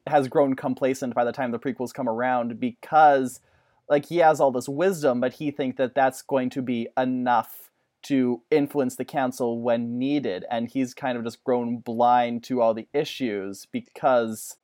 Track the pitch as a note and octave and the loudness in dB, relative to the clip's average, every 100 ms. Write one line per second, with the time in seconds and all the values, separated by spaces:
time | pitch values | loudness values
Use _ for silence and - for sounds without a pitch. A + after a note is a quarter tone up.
0 | - D3 C3 D#3+ C#3+ C3 C3 B2+ C3+ C3+ | 0 0 2 2 2 0 -4 -2 -2 -2
1 | B2+ A#2+ A#2+ A2+ B2+ A#2 C#3 A#2 A#2+ - | -2 0 0 -2 -4 -4 -6 -6 -6 -4
2 | B2 A2+ B2 B2+ A#2+ A2+ B2+ A2+ - D#3 | -4 -2 0 0 -2 -4 -6 -6 0 6
3 | D3+ C#3 B2+ - _ _ _ _ - D3 | 8 8 2 -6 _ _ _ _ 0 0
4 | C#3+ E3+ D#3+ D3+ C#3 B2 B2 C#3 F#3 F3 | 2 4 4 6 2 2 -4 -2 0 2
5 | C#3+ B2 B2+ - D3+ C#3 C3+ B2+ B2+ C#3 | 0 0 -2 -4 -6 -4 -4 -2 -2 2
6 | C3 - - C#3 B2+ - B2 A#2+ A#2 - | 0 0 -4 -2 -2 -4 -4 -4 -4 -2
7 | B2+ B2+ B2 A#2 - - - _ _ _ | -2 -2 0 0 0 -8 -20 _ _ _
8 | - C#3 B2 A#2+ _ D3+ C#3+ D3 B2+ - | -2 0 2 -2 _ 0 2 0 -2 -4
9 | B2+ D3+ C3 - A#2+ A#2 A#2+ A#2 A#2 B2 | -6 -2 -2 -2 -4 -2 0 0 -2 -4
10 | C3 D3 A#2+ F#2 - A#2 A#2 C3+ B2+ - | -2 -2 -2 -6 -6 -6 -4 -4 -4 -4
11 | C3+ B2 A#2 - - B2 A#2+ A#2+ A2+ A2+ | -6 -4 -6 -6 -2 0 -2 -6 -6 2
12 | A#2+ B2 A#2+ A#2+ - B2+ A2+ A2+ A2+ C#3+ | 4 4 2 -2 -4 0 2 0 -2 -4
13 | D#3 - B2+ G2+ G2 G2 - B2 - - | -4 -4 -4 -4 -6 -10 -10 -10 -10 -2
14 | D3+ B2+ A2+ A2 - - | 2 2 2 -4 -12 -18